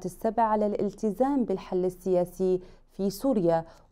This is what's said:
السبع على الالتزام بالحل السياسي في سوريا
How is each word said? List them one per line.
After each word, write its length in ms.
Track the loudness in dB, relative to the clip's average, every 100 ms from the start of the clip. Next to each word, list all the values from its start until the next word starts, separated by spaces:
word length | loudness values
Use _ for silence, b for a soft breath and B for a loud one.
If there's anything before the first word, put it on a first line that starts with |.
| -6
السبع 380 | -4 -2 0
على 220 | 2 2 0
الالتزام 800 | 0 -4 -2 -4 0 0 2 0
بالحل 400 | -4 -4 -2 -2
السياسي 760 | -2 0 0 0 0 0 0 B B _ -4
في 120 | -4
سوريا 560 | 0 0 2 2 2 -2 B B